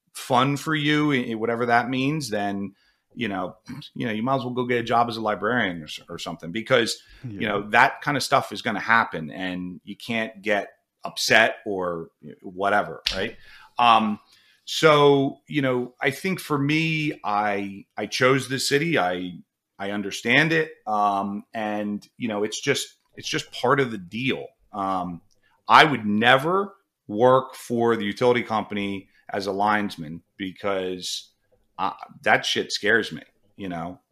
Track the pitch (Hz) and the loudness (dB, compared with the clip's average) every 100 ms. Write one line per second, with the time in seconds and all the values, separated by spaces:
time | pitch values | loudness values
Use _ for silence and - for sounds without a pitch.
0 | _ - - 127 135 139 160 156 147 151 | _ -18 0 2 2 0 -2 0 2 2
1 | 151 135 120 113 113 117 120 120 123 131 | 2 0 -2 -4 -2 0 4 4 4 -2
2 | 135 160 123 104 101 98 98 _ _ _ | -2 -2 -4 -4 -2 -4 -8 _ _ _
3 | _ - 110 95 92 - - 143 - - | _ -8 -6 -4 -6 -10 -16 -16 -14 -8
4 | 123 107 123 135 123 123 123 120 113 120 | -4 -2 0 -2 -2 -4 -2 -2 2 2
5 | 117 113 110 98 104 123 101 87 73 - | 2 -2 -4 -2 0 0 -2 -6 -12 -16
6 | - 85 90 85 82 104 110 123 110 - | -14 -10 -10 -10 -8 -8 2 2 2 -4
7 | _ - 123 98 113 101 104 117 139 - | _ -18 -14 -6 -2 -2 4 6 6 2
8 | 147 143 - 135 - 101 123 101 107 113 | -4 -4 2 0 0 -6 -6 -4 2 2
9 | 110 87 78 71 92 90 90 90 - 101 | 2 -4 -10 -8 -6 -6 -8 -12 -16 -16
10 | - 117 110 98 104 104 101 _ _ _ | -6 -4 -4 -6 -2 -2 -2 _ _ _
11 | - - - 113 113 - 110 95 90 85 | -12 -6 4 6 6 0 -6 -4 -4 -6
12 | 80 _ 76 - - 90 98 104 80 - | -10 _ -20 -18 -16 -4 2 2 0 -6
13 | - 95 101 - - - - - 120 113 | -4 -4 -6 -8 -20 -20 -12 2 6 6
14 | 107 104 _ _ _ _ - - 160 147 | 4 -2 _ _ _ _ -10 4 6 8
15 | 143 139 139 - _ 147 135 123 123 _ | 8 6 2 -4 _ -2 0 -2 -4 _
16 | 139 131 190 185 - 147 139 156 160 156 | -4 -2 -4 -6 -2 -2 0 0 0 0
17 | 151 - 101 104 104 101 98 98 - - | -2 -6 -4 -2 0 -2 -6 -10 -14 -10
18 | 107 - 127 135 120 131 - 143 170 131 | -6 0 2 2 -2 -4 0 0 0 0
19 | 90 90 90 87 _ _ _ - 98 104 | 0 -2 -6 -12 _ _ _ -10 -6 -6
20 | 98 - 117 131 156 160 156 - - 107 | -6 -6 2 4 4 0 -2 -8 -4 2
21 | 104 98 101 104 - 113 107 107 104 104 | 2 2 -2 -8 -10 -6 -4 -4 -4 -6
22 | - _ 120 104 107 - 143 131 - _ | -10 _ -6 -2 -2 -2 -2 -2 -4 _
23 | _ - - 113 - - 120 139 127 107 | _ -16 -6 -6 -8 -4 0 2 0 -4
24 | 87 107 131 80 65 _ _ 104 95 95 | -10 -6 -4 -4 -6 _ _ -6 -2 -2
25 | 90 87 _ _ _ _ - 120 156 127 | -4 -8 _ _ _ _ 6 8 8 4
26 | 107 104 120 131 156 190 202 _ _ _ | 0 2 4 4 4 -2 -4 _ _ _
27 | - 104 123 131 127 - - 120 117 113 | -8 2 6 6 2 -14 -6 0 2 0
28 | 101 101 123 120 113 107 95 104 101 98 | -2 0 2 2 0 -4 -2 -6 -4 -6
29 | - _ - 104 98 98 107 107 101 - | -12 _ -10 -6 -4 0 2 2 -2 -8
30 | 76 85 _ - 95 - 101 95 92 92 | -12 -14 _ -12 -12 -6 -4 -4 -4 -6
31 | 87 - - _ _ _ _ - 95 - | -8 -10 -12 _ _ _ _ -6 -6 -6
32 | - - 104 127 - 113 92 - 101 113 | -18 -6 2 2 2 -4 -4 -4 2 2
33 | - 78 - _ _ - 98 85 87 90 | 0 -10 -16 _ _ -14 -10 -8 -10 -12
34 | _ | _